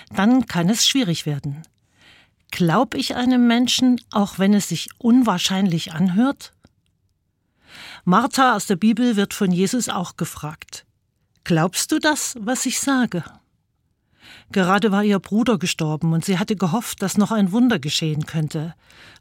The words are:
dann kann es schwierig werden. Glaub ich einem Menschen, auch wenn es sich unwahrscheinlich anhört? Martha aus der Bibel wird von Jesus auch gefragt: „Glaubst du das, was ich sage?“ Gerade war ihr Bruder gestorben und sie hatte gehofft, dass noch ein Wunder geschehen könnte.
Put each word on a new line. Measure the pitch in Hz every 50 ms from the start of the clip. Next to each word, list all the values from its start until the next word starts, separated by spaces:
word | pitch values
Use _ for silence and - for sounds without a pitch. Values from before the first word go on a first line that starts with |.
| - _ -
dann | - 190 226 254 262 -
kann | - - 175 170 175
es | 233 - -
schwierig | - - 277 240 175 160 - -
werden. | 151 147 139 - 143 143 156 160 - _ _ _ _ _ _ _ - - _ _ _ _ _ _ _
Glaub | - - 180 165 156 208 269 - -
ich | 277 - - -
einem | 247 247 247 254 247 240
Menschen, | 233 233 240 254 240 - - 254 254 247 233 - _
auch | - 220 202 190 - 175
wenn | 190 196 208
es | 202 - -
sich | 170 - - - -
unwahrscheinlich | _ - 233 240 262 247 226 180 175 - - 190 190 202 190 165 160 - -
anhört? | 160 151 185 185 175 202 247 277 277 - - - _ _ _ _ _ _ _ _ _ _ _ _ _ _ _ _ _ _ _ _ _ _ _ _ - - - - - - _
Martha | 180 180 214 240 269 - 269 269 254 233
aus | 208 -
der | - 202
Bibel | 160 214 220 233 208 247 247 220
wird | 202 202 202 -
von | - 208 185
Jesus | 180 170 196 - - 247 214 -
auch | 202 202 175 - -
gefragt: | - 170 - - - - 151 156 - - - - - - _ _ _ _ _ _ _ _ _ _ _ _
„Glaubst | - 175 160 160 185 - - - -
du | 311 311
das, | 320 311 302 - - - - 240
was | 202 220 262 247 -
ich | 262 - -
sage?“ | - 277 269 254 240 240 - 175 - - - _ _ _ _ _ _ _ _ _ _ _ _ _ _ _ _ _ - - - - _ _
Gerade | - 202 185 175 190 190 196 220
war | 190 202 208
ihr | 214 202 190
Bruder | - - 202 220 240 254 220
gestorben | 156 180 - - - 165 151 156 147 - 165 165
und | 165 -
sie | 196 190 165
hatte | - - 220
gehofft, | 170 196 165 165 240 - - - -
dass | 202 180 -
noch | 202 202 -
ein | 226 220 202 180
Wunder | 185 247 247 254 226
geschehen | 156 127 151 - - 165 160 147 147 151
könnte. | - - 165 156 147 - 156 151 170 - _ _ _ - - - - - -